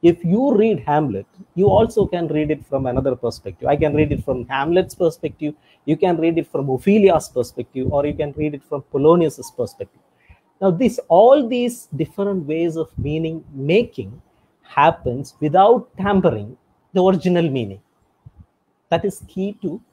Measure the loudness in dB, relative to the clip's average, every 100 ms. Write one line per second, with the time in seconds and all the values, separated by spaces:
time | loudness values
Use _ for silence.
0 | 4 2 0 0 2 2 2 0 0 0
1 | 0 -4 -10 _ -14 0 2 4 2 0
2 | -2 -2 -4 -2 -2 -4 -4 -4 -2 -2
3 | -2 -2 -6 -6 -14 -8 -2 0 0 0
4 | 0 -2 -4 -6 -4 -4 0 0 -2 -2
5 | -4 -2 -12 -8 -10 -10 _ _ -4 0
6 | 0 2 0 -2 -4 -6 -4 -2 2 4
7 | 4 4 -2 -6 -6 -6 -10 -6 -4 -2
8 | -2 -4 -6 -4 -6 -6 _ -10 -6 0
9 | 4 4 2 -4 -18 -8 -8 -8 -18 _
10 | _ _ _ -20 _ _ -2 2 0 0
11 | 2 6 8 6 4 -2 -2 -4 -14 -6
12 | -6 -4 -4 -4 -4 -2 -2 -4 -8 -6
13 | -6 -4 -6 -8 -14 -10 0 0 0 -8
14 | -14 -14 _ _ _ _ _ 4 4 4
15 | -4 -6 -10 _ 0 4 6 4 0 -8
16 | 0 2 2 0 -10 -18 _ _ _ 0
17 | 2 2 0 0 0 -2 -6 -10 _ _
18 | _ _ -20 _ -20 _ _ _ _ -2
19 | -2 -8 -14 -8 -8 -6 -10 -10 _